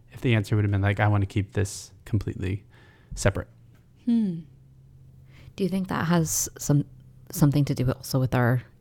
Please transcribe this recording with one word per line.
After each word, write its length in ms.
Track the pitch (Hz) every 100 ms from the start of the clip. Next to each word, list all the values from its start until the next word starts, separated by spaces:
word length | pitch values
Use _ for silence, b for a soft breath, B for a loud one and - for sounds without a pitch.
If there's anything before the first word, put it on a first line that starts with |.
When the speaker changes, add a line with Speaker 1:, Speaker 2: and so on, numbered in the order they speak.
| -
Speaker 1:
if 80 | -
the 140 | 131 110
answer 200 | 104 107
would 100 | 104
have 60 |
been 100 | 101
like, 180 | 101 98
"I 80 | 104
want 140 | 104
to 60 | 98
keep 260 | 104 101
this 380 | - 101 - - -
completely 640 | - 98 104 - 95 98 - B B B B -
separate." 320 | 98 - - - - - _ _ -
Speaker 2:
Hmm. 340 | 233 208 165 160 - - - - - - - B B B -
Speaker 3:
Do 80 |
you 60 | 185
think 180 | 190 185
that 200 | - 160
has 420 | 175 160 - - -
some, 260 | - 143 - - - - -
something 320 | - 143 147 143
to 80 |
do 160 | 139 123
also 300 | - - 135
with 160 | 127 123
our 260 | 120 123 - -